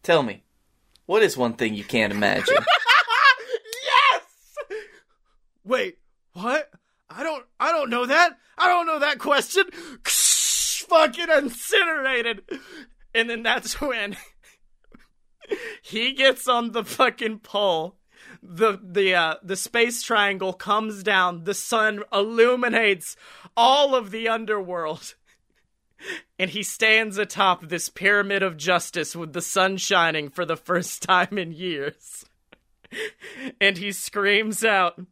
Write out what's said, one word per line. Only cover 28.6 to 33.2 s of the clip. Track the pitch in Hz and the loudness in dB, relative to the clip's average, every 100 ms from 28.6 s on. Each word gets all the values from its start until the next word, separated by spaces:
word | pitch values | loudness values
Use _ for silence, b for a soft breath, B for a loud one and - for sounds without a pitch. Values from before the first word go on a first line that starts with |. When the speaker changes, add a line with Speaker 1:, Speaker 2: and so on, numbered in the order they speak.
| 156 180 - 175 151 170 | 0 0 0 -8 -8 -8
Speaker 2:
with | 160 | -8
the | 156 | -8
sun | 170 190 185 190 | -4 0 0 0
shining | - 190 165 156 147 | 0 2 2 0 -6
for | - | -6
the | 170 160 | -4 -6
first | - 175 175 - | -2 -4 -2 -10
time | - 185 185 208 | 0 2 2 -4
in | 170 | -8
years. | 160 180 151 139 - - - - _ _ _ _ _ _ B 440 B | -8 -8 -6 -8 -10 -20 -20 -20 _ _ _ _ _ _ B -12 B